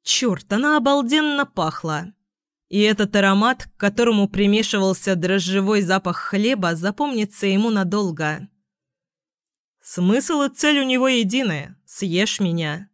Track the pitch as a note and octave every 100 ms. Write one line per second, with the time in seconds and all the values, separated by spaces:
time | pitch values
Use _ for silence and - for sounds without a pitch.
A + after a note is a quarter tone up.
0 | - - B3 F3+ - G#3 D4 D4+ B3 C#4+
1 | A#3+ D4+ D4+ C#4+ C#4 - D#3+ - E3 D3+
2 | F3 _ _ _ _ _ _ G3+ G#3 G#3+
3 | G#3 G#3 G3 G3 A3+ B3+ - _ G3+ G3+
4 | A#3+ G#3+ G3+ F#3 G3+ G#3+ G#3+ G#3 F#3+ F#3
5 | - F#3 F3 G3 F3 G3 G3 G#3+ F3 F#3+
6 | F#3 F3 - G3+ A3 C4 F3+ E3 F#3 G3+
7 | D4 A#3+ G#3 - G3+ F#3+ A3+ G#3+ F3+ G#3
8 | G3 D#3 D#3 D#3 - _ _ _ _ _
9 | _ _ _ _ _ _ _ _ - -
10 | F3+ A#3+ C#4 D#4 C#4 C#4 D4+ C#4+ C4 B3+
11 | C4 B3+ G3+ B3 A#3+ D3+ E3+ - _ -
12 | G3 F3 G#3+ - F#3+ E3+ D#3+ D#3 G3+